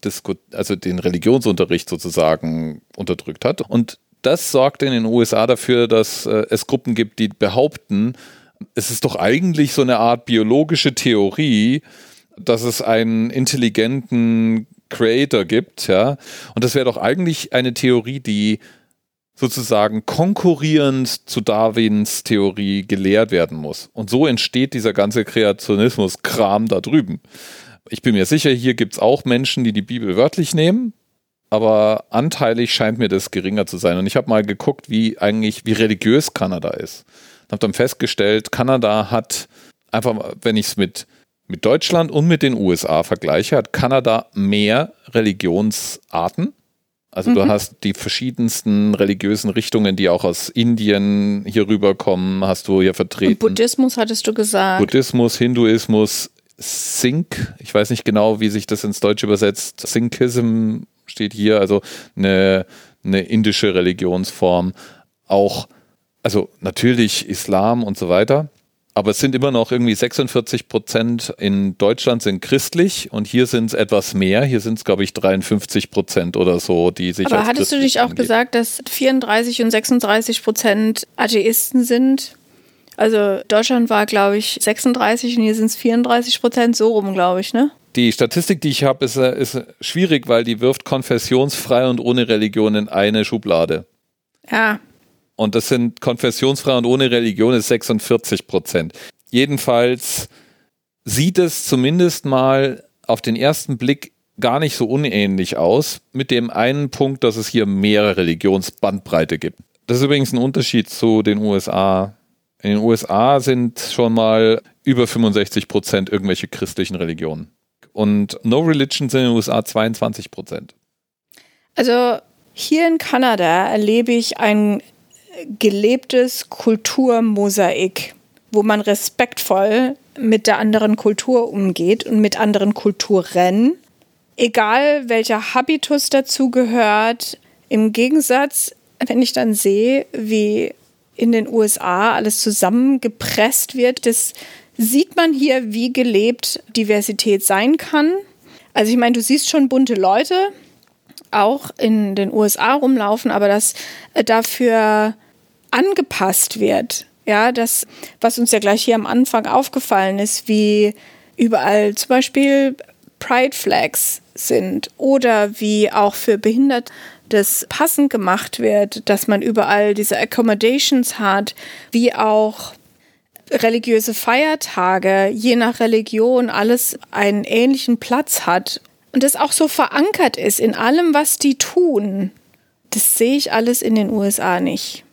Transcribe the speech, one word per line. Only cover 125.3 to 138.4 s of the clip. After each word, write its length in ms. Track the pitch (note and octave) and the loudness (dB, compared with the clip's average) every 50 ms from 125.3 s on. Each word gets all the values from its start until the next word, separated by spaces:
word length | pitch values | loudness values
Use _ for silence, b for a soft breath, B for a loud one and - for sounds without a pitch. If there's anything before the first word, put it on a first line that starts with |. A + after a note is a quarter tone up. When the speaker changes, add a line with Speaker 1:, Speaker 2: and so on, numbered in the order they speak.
| F#4 - E3+ - G#3 - | -18 -18 -14 -14 -8 0
Speaker 2:
gelebtes 920 | - G#3+ G3+ G3+ G#3 G#3+ B3 B3+ - _ - B3+ B3 B3+ - - - _ | 0 2 2 4 2 2 2 0 -2 _ 0 2 2 2 -2 -8 -12 _
Kulturmosaik, 1600 | - - - A#3 A3 G#3+ A3 - - - C4 B3+ A#3 A3+ A3+ A3+ G#3+ G3+ G3+ G3+ G3 G3+ F#3+ F3 - C3 F#3 F#3+ - - - - - _ _ _ _ _ _ _ | -14 -4 0 0 0 0 -2 -4 -2 0 2 2 2 2 2 0 0 0 0 0 2 2 2 0 2 0 -2 -2 -4 -6 -12 -12 -16 _ _ _ _ _ _ _
wo 120 | - G#3+ G#3 | 0 2 2
man 200 | A3 G#3+ G#3 G3+ | 4 2 0 2
respektvoll 1160 | G#3+ G3+ G3+ - - _ - B3 A#3+ - - - - F#3+ F#3+ G3 G#3 G#3 A#3 B3+ B3+ C#4 - _ _ _ - | 0 0 0 -2 -8 _ -2 -4 -4 -2 -10 -2 0 2 2 2 2 2 2 0 0 -2 -8 _ _ _ -4
mit 280 | B3+ A3 A3 A3 A3 | 0 2 2 2 2
der 120 | A3+ G#3 - | 2 0 2
anderen 380 | A3+ G#3+ G#3+ A3 G#3 G#3+ G#3+ | 2 2 2 2 2 2 0
Kultur 540 | G#3+ - A3 G#3 G3+ - - B3+ A#3+ A#3 - | 2 0 0 0 0 -2 0 0 2 0 0
umgeht 540 | - G3+ G3 F#3+ E3+ - E3+ F3 G#3+ A#3 - | -2 -2 -2 -2 0 0 2 0 0 0 0
und 160 | - B3 G#3+ | -2 2 2
mit 180 | G#3+ G#3 - - | 2 2 2 0
anderen 360 | A3 G#3 G#3 G3+ G3 G#3 G#3+ | 0 0 2 2 2 0 0
Kulturen. 960 | - - G#3 G3 - - - G#3 F#3+ F3 - - F3 F3+ F3+ F#3 G#3 A#3 C4 F4 - _ _ _ _ _ _ _ _ _ _ _ | 0 0 -2 -2 -2 -2 0 0 0 0 0 0 2 2 2 4 4 2 2 2 -2 _ _ _ _ _ _ _ _ _ _ _
Egal, 720 | - B3 A#3 A3 A#3+ A3 G#3 A3 B3+ C#4+ D4 D4 D4 C4+ A#3 | -2 -2 0 2 0 2 2 2 2 4 2 2 0 0 0
welcher 460 | A#3 A3+ A3 - A3+ G#3+ A3 - - | 0 0 0 0 -2 -2 -2 -2 -2
Habitus 560 | B3+ C4 C#4 D#4 D4 - - D4+ C#4+ - - | -2 0 0 -2 -2 0 0 0 0 0 0
dazu 400 | - C4+ C4+ - - - C4+ C4 | 0 0 0 0 -2 -2 0 0
gehört. 880 | A#3+ B3+ B3+ A3+ A3+ B3 A3+ G#3+ G#3 G#3+ A3 A3+ A#3 A#3+ - - - b b b b b b b | 2 0 0 2 2 2 2 2 2 2 2 0 -2 -4 -8 -12 -12 b b b b b b b
Im 220 | - G#3+ A3 A3 G#3 | 0 2 2 2 2
Gegensatz, 840 | A#3 A#3 B3+ D4 D#4 C#4+ - B3 B3+ | 2 0 2 2 2 2 2 2 2